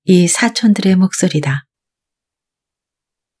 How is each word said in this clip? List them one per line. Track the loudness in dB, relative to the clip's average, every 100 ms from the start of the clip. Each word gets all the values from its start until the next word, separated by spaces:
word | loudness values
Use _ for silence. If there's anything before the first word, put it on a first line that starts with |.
이 | 0 2 2
사촌들의 | 0 -4 0 0 0 0
목소리다. | 0 0 -2 -2 -2 -4 -6 -10 _ _ _ _ _ _ _ _ _ _ _ _ _ _ _ _ _